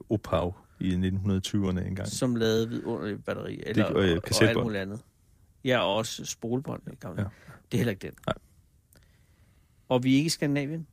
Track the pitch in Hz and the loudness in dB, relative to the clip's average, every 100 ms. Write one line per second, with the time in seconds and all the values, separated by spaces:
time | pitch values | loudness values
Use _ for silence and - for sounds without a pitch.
0 | - 104 - 85 87 90 - - 92 92 | 0 -2 0 0 0 -4 -14 -6 -2 2
1 | 92 95 101 95 - 104 95 92 92 95 | 0 0 0 0 0 0 0 -2 -2 -4
2 | 104 - 131 117 113 110 113 117 - 117 | -6 -2 0 2 2 2 0 -4 -4 -4
3 | 104 101 - - 104 - - - 107 85 | -4 -6 -6 -6 -6 -8 -2 2 2 4
4 | 95 82 - - 110 117 113 101 95 110 | 4 4 2 4 4 4 0 -2 -4 -8
5 | - _ _ _ _ _ 127 123 92 104 | -14 _ _ _ _ _ 0 2 2 2
6 | 113 - - - 113 127 139 117 - - | -2 -6 -10 -8 -4 -2 -4 -8 -12 -14
7 | 101 - 98 - - - _ 120 120 92 | -10 -6 -6 -8 -20 -20 _ 0 0 -2
8 | 80 - - - - - _ _ _ - | -8 -8 -6 -6 -10 -20 _ _ _ -20
9 | - _ _ _ _ _ _ _ - 127 | -20 _ _ _ _ _ _ _ 0 2
10 | 127 135 160 - 147 143 139 165 156 | 4 4 4 0 0 0 0 -4 -8